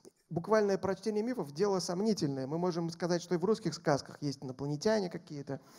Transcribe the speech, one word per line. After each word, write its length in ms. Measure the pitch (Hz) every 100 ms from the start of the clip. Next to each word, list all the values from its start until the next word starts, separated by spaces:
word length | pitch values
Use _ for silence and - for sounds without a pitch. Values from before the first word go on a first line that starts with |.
| - - _
буквальное 480 | 165 170 220 202 190
прочтение 460 | 190 190 220 208
мифов — 280 | 226 247 143
дело 280 | 143 202 190
сомнительное. 640 | 170 175 220 202 156 135 131
Мы 120 | 160
можем 320 | 185 165 165
сказать, 320 | 165 175 175
что 120 | -
и 40 | 175
в 60 |
русских 300 | 190 220 170
сказках 440 | 160 - 139 - -
есть 200 | 147 135
инопланетяне 640 | 139 127 143 147 214 220 180
какие-то. 500 | 170 - 147 139 139 -